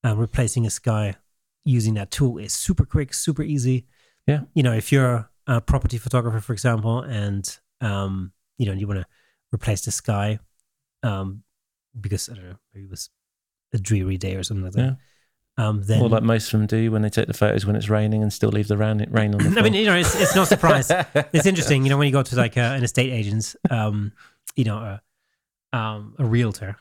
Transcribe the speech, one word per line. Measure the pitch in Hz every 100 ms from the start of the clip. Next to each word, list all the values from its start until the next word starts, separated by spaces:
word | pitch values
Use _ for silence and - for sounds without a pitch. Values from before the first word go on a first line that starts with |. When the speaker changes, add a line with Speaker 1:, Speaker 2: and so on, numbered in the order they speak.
Speaker 1:
uh, | 123
replacing | 107 113 - 117 - 113
a |
sky | - - 107 104 98 _ _ _ _
using | - 123 110
that | 107 98
tool | - 135 107
is | 107
super | - - 180
quick, | - 156 139
super | - - 147
easy. | 156 147 123 127 - _ _ _ -
Speaker 2:
Yeah. | 147 -
Speaker 1:
You | -
know, | 123
if | 110 -
you're | 139 127 120 107 _ -
a | 120
property | - 139 - 117
photographer, | - 127 117 110
for | -
example, | 113 127 113 107 117
and, | 135 113 101 98 98 - _ _
um, | 110 98 98 95 92 _ _ _
you | 110
know, |
you | 98 101
wanna | 98 87 _ _ _ _
replace | 113 - 101 -
the |
sky, | - - 104 104 110 _ _ _ _ _ _
um, | 120 98 95 101 _ _ _ _ _ 120
because, | 101 98 -
I |
don't | 113
know, | 90 95 _
maybe | 95
it | 98
was | 90 - _ _ _ _ _ _
a | 117
dreary | 95 104 95 92
day | 95
or | 95
something | 92 101
like | 92
that. | 107
Speaker 2:
Yeah. | 131 131 _ _ _ _ _ -
Speaker 1:
Um, | 107 104
then | 98 107
Speaker 2:
Or | 120
like | 110
most | 113 113 -
of | 110
them | 107
do | 110 113
when | 110
they | 107
take | - -
the |
photos | - 104 107 98
when |
it's | 107 104
raining | 107 107 107
and | 107
still | - 110
leave | 107 104
the | 104
rain, | 107 107 107
rain | 110 107
on | 104
the | 104
Speaker 1:
<clears throat> |
I |
Speaker 2:
floor. | 208
Speaker 1:
mean, | 214
you | 202 214
know, | 175
it's, | 170
it's | - 180 190
no |
surprise. | 180 196 165 151 -
Speaker 2:
<laughs> | 180 156 147 143
Speaker 1:
It's | 165 190
interesting, | 180 - 139
you | 135
know, | 139
when | 143
you |
go | 139
to, | 127 123
like, | 117 123
uh, |
an | 120 135
estate | 123 - 127
agent's, | 120 101 107 110 - 170
um, | 120 107 104 104 _ - _ -
you | -
know, | 113 107
uh, | 107 98 _ _ _ _ _ _ _ 123
um, | 110 107 107 -
a |
realtor | 120 117 117 98 98 104